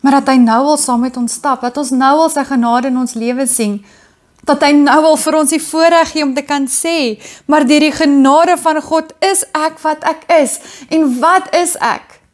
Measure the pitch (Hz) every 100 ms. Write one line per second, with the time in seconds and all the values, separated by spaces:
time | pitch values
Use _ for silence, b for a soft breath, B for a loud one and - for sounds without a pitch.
0 | 277 277 269 262 240 226 277 294 - 240
1 | 254 254 240 - 294 254 240 247 277 254
2 | 262 294 320 311 277 269 233 240 262 254
3 | 254 226 233 247 269 - 220 202 b b
4 | b b b b - 285 294 294 285 277
5 | 311 311 311 311 302 311 311 320 330 330
6 | 330 320 294 262 285 285 269 - 330 330
7 | 254 214 B B - 302 269 302 302 302
8 | 320 277 269 285 349 349 330 311 302 320
9 | 320 - 381 392 - 311 311 311 311 302
10 | - 320 - 330 277 - B B 262 320
11 | 302 247 - 370 370 339 349 - 233 -
12 | - - _